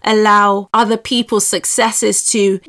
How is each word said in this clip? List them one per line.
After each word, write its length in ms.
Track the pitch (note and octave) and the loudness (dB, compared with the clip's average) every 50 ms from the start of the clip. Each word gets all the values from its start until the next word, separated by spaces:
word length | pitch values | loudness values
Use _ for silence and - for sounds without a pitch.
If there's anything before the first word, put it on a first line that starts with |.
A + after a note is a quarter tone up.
| - | -4
allow 640 | - A3 G#3+ G#3+ G#3+ G#3 G#3 G3+ G3+ G3+ G3+ G3 - - | -2 0 2 2 4 4 4 4 2 2 0 -4 -4 -2
other 240 | A3 A#3 G#3 A3+ A3 | 0 0 0 -2 -4
people's 480 | - - B3+ A#3+ A#3 - - G3+ - | -4 -4 -2 -2 -2 0 -2 -2 0
successes 800 | - - F3 - - - A#3 A3+ A3+ G#3+ - A#3 G#3+ G3 - - - | 0 -4 -4 -4 -4 -2 -2 -2 -2 -2 -2 -2 -2 -2 -2 -2 -2
to 260 | - A3 G3 G3 F#3+ F#3 - | -2 0 0 0 0 -2 -6